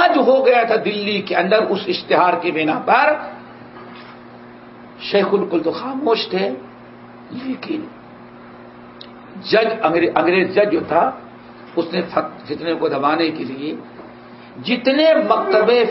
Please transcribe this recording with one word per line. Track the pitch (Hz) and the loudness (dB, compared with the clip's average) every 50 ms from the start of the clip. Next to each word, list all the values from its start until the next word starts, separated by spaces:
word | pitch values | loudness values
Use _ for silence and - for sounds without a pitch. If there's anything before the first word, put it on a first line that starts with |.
| 349 349 - | 4 4 4
جو | 277 | 4
ہو | 240 233 269 269 - | 4 4 4 4 6
گیا | 247 247 240 226 | 4 4 4 4
تھا | 226 214 214 - | 2 0 0 0
دلی | 208 208 208 202 202 208 196 | -2 -4 -4 -4 -2 -4 -4
کے | 190 - 175 | -4 -2 -2
اندر | 170 175 190 214 220 220 | 0 2 2 2 2 2
اس | - 202 185 - | 0 -2 -4 -2
اشتہار | 180 170 - - - 185 151 175 180 170 170 | -4 -6 -4 0 2 2 4 4 4 2 0
کی | 170 175 | -2 -4
بنا | 151 156 156 156 151 - - | -2 -2 -2 -2 -2 -2 0
پر، | - 214 254 294 302 302 - - - - - - - - - - - - - - - - - - - - - - - - - - - - - - - - - - - - - | 2 4 4 4 2 0 -2 -6 -12 -14 -16 -18 -20 -20 -20 -20 -20 -20 -20 -20 -18 -20 -20 -20 -20 -20 -20 -20 -20 -20 -20 -20 -20 -20 -20 -20 -20 -20 -20 -20 -20 -20 -14
شیخ | - - - 202 190 - | -8 0 2 2 2 2
الکل | 202 196 175 - 175 165 151 | 2 0 0 0 -2 -2 0
تو | 165 | -2
خاموش | - - - 262 269 262 294 233 226 220 - - | -4 -4 -8 -8 -6 -2 0 0 0 0 -2 -4
تھے، | 185 185 196 226 262 - - - - - - - - - - - - - - - | -4 -2 -2 -4 -6 -8 -12 -18 -20 -20 -20 -20 -20 -20 -20 -20 -20 -20 -18 -14
لیکن | - 247 262 262 254 - - - 320 311 - - - - - - - - - - - - - - - - - - - - - - - - - - - - - - - 196 - | -14 -12 -8 -8 -8 -8 -8 -8 -8 -8 -8 -12 -16 -20 -20 -20 -20 -20 -20 -20 -20 -20 -20 -20 -20 -20 -20 -20 -20 -20 -20 -20 -20 -20 -20 -20 -20 -20 -20 -20 -20 -12 -4
جج | - 185 214 226 - - - - | 2 2 4 4 2 0 0 0
انگری-، | 156 165 170 165 - - | 0 2 2 0 2 2
انگریز | 156 160 175 175 185 170 - - | 2 2 2 2 2 2 2 2
جج | 202 208 208 | 2 2 2
جو | - 160 - | 2 -2 -2
تھا | - 151 170 214 262 - - - - - - - - - - - - - | 0 2 2 2 0 -2 -8 -18 -20 -20 -20 -20 -20 -20 -20 -16 -8 -6
اس | 170 165 - | -6 -4 -4
نے | 175 180 | -4 -6
فت-، | 175 - - - - - - - - | -4 -2 -2 -2 -2 -4 -10 -14 -10
فتنے | - 147 139 151 170 160 | -10 -10 -6 -4 -4 -4
کو | 151 156 | -2 -2
دبانے | 160 143 135 139 147 156 165 165 160 | -2 -2 0 0 0 0 2 0 -2
کے | - - 135 | -2 -6 -8
لیے | 127 131 135 143 156 170 - - - - - - - - - - - - - - - - - 123 | -8 -8 -8 -8 -10 -10 -10 -14 -18 -20 -20 -20 -20 -20 -20 -20 -20 -20 -20 -20 -20 -16 -10 -4
جتنے | 190 247 247 - 269 269 294 311 320 311 | -4 -2 0 2 2 2 4 4 4 4
مکتب | - 208 208 226 226 - 190 214 214 - 226 247 240 226 208 | 4 4 2 2 2 2 2 2 2 4 4 4 4 2 0